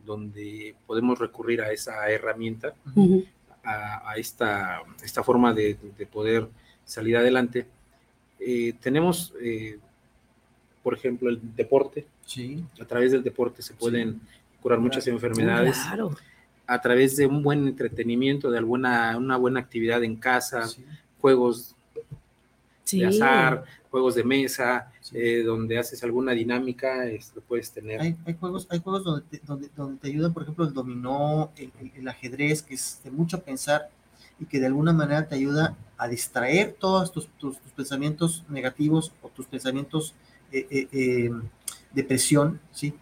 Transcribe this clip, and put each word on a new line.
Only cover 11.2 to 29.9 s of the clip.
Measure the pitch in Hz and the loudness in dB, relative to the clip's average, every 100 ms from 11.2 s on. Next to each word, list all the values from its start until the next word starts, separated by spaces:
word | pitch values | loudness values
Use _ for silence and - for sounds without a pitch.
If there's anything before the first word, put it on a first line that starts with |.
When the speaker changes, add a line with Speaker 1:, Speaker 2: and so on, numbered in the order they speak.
| 123 | 0
Speaker 1:
el | 117 113 113 | -2 -4 -4
deporte. | 113 135 135 - - _ - | 2 4 2 -4 -14 _ -14
Speaker 3:
Sí. | - 123 147 170 - | -10 -10 -10 -12 -16
Speaker 1:
A | 117 | -4
través | 120 127 | 2 4
del | 131 | 4
deporte | 123 - 120 - | 0 -2 -2 -4
se | - | -14
Speaker 3:
Sí. | - | -6
Speaker 1:
pueden | 117 117 113 110 - - _ _ | -2 0 -2 -6 -14 -20 _ _
curar | - 117 | 0 2
muchas | 120 127 | 2 0
Speaker 3:
Claro. | 127 117 | -2 -2
Speaker 1:
enfermedades. | 120 110 113 117 131 135 | 0 2 2 4 4 2
Speaker 2:
Claro. | - 202 208 143 - _ _ _ - | -4 -4 -6 -8 -14 _ _ _ -4
Speaker 1:
A | 123 | 0
través | 120 123 135 135 | 4 6 6 6
de | 139 | 2
un | 147 | 4
buen | 143 147 139 | 2 2 2
entretenimiento, | 131 120 120 117 120 135 143 143 | -2 -4 -4 -2 2 2 2 0
de | 117 | 0
alguna, | 113 123 127 120 113 117 | 0 0 2 2 2 0
una | 131 127 | 0 2
buena | 123 131 | 2 0
actividad | 127 117 113 120 | -4 -2 0 2
en | 117 110 | 0 -2
casa, | 127 127 - 127 113 | 0 0 0 -4 -6
Speaker 3:
Sí. | - - 151 _ _ | -8 -18 -20 _ _
Speaker 1:
juegos | 139 131 123 120 - - _ - - - _ _ _ _ _ _ | 6 6 6 2 -6 -20 _ -16 -16 -18 _ _ _ _ _ _
Speaker 2:
Sí. | - 190 | -2 2
Speaker 1:
de | 185 | 4
azar, | 208 135 135 131 127 - - _ | 6 6 6 6 2 -4 -20 _
juegos | 131 127 120 | 2 4 4
de | |
mesa, | 117 135 131 - 123 123 120 - | 4 2 2 0 0 0 -4 -16
Speaker 3:
Sí. | - 117 | -12 -2
Speaker 1:
eh, | 117 117 | 0 2
donde | 113 113 113 117 | 2 0 -2 -2
haces | 120 127 | -4 -6
alguna | 120 120 131 | -4 -2 0
dinámica, | 120 117 123 131 123 131 131 123 | 0 0 -2 -2 -4 -4 -2 -4
este, | 107 - - | -6 -12 -20
puedes | - 120 107 | -6 -4 -4
tener. | - 107 110 | -12 -10 -4
Speaker 3:
Hay, | 165 165 - | -4 -4 -6
hay | |
juegos, | 170 180 185 - | -6 -6 -8 -6
hay | 175 | -6
juegos | 180 190 | -4 -4
donde | 185 147 - | -2 -6 -6
te, | 151 147 | -16 -12
donde, | 139 143 - | -10 -10 -10
donde | 139 | -10